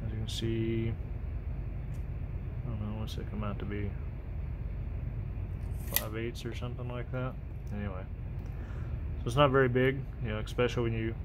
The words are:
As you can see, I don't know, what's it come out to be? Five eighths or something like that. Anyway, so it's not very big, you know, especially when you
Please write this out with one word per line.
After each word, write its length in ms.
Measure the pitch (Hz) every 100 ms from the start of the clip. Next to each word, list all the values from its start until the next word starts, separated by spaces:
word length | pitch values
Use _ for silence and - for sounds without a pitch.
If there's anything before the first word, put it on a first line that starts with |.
As 80 | 113
you 60 | 110
can 100 | 110
see, 640 | - 113 113 113 113 113 - - - - - - - - - - - - - - - - -
I 40 | -
don't 120 | 107
know, 200 | 104 110
what's 160 | 113 -
it 140 | -
come 120 | 101
out 140 | 104 101
to 40 |
be? 260 | 101 104 101 98 - - - - - - - - - - - - - - - - - - -
Five 220 | - 110 110
eighths 280 | 117 117
or 100 | 117
something 340 | 113 123 120 123
like 220 | 123 120
that. 200 | 127 131 - - - -
Anyway, 280 | 104 101 92 98 - - - - - - - - - - -
so 60 | 117
it's 100 | 123
not 140 | 143
very 180 | 135 131
big, 320 | 123 131 139 127 -
you 60 | 117
know, 100 | 107
especially 440 | 110 - 123 123
when 80 | 117
you 220 | 113 113 107